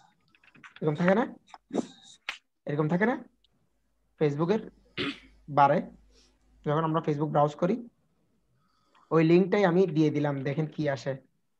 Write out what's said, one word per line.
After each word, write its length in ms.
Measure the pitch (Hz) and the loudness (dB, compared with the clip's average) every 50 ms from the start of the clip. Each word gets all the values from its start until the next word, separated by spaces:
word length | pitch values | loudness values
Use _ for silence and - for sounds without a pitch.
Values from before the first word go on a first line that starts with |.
| _ _ _ _ _ _ _ _ _ _ _ - - - - - | _ _ _ _ _ _ _ _ _ _ _ -20 -20 -20 -14 -6
এরকম 140 | - 156 151 | -4 -4 -2
থাকে 200 | 147 175 185 196 | 0 2 2 4
না, 200 | 220 269 - - - _ _ - - _ - - - - - - - - - - _ _ - - - _ _ _ _ - | 2 2 -2 -6 -14 _ _ -20 -20 _ -8 -6 -6 -6 -6 -10 -20 -20 -20 -20 _ _ -16 -16 -16 _ _ _ _ -12
এরকম 220 | 151 147 143 156 151 | -6 -4 -2 -2 0
থাকে 180 | 170 175 214 | 0 0 0
না, 180 | 233 - - - - _ _ _ _ _ _ _ _ _ _ _ _ _ _ _ _ _ - | 0 -2 -4 -8 -16 _ _ _ _ _ _ _ _ _ _ _ _ _ _ _ _ _ -2
Facebook-এর 520 | 160 147 139 143 165 170 214 226 220 - - _ _ _ _ - - 139 - - - - _ _ _ - | -2 -2 0 0 -2 -2 -2 -2 -4 -8 -18 _ _ _ _ -8 -6 -6 -8 -10 -16 -20 _ _ _ -2
বারে 320 | 143 143 143 139 147 185 - - - - _ _ _ _ _ _ _ _ _ _ _ _ - | 2 4 4 6 4 2 -2 -6 -12 -20 _ _ _ _ _ _ _ _ _ _ _ _ -4
যখন 180 | 151 147 160 165 | -2 -2 0 0
আমরা 180 | 160 156 165 | 0 -2 -2
Facebook 300 | 160 165 147 143 156 151 151 | -2 -2 -2 -2 -2 -2 2
browse 200 | 151 147 151 - | 2 2 2 0
করি, 340 | - 180 175 226 - - - _ _ _ _ _ _ _ _ _ _ _ _ _ _ _ _ _ _ _ _ _ _ _ - | -2 -2 -2 -2 -4 -8 -12 _ _ _ _ _ _ _ _ _ _ _ _ _ _ _ _ _ _ _ _ _ _ _ 0
ওই 120 | 151 165 160 | 2 2 4
লিঙ্কটাই 420 | 160 170 175 196 180 208 208 202 | 6 6 4 4 4 2 2 2
আমি 220 | 175 165 180 196 170 | 2 4 2 2 2
দিয়ে 220 | 151 156 156 151 | 2 2 0 2
দিলাম, 340 | 147 147 147 147 139 135 135 | 0 -2 -2 -4 -4 -4 -6
দেখেন 220 | 147 135 156 156 | -6 -4 -4 -6
কি 240 | 151 - - 151 143 | -6 -6 -6 -4 -4
আসে। 280 | 139 127 - 139 135 135 - _ _ _ _ _ _ _ | -4 -4 -6 -8 -8 -8 -12 _ _ _ _ _ _ _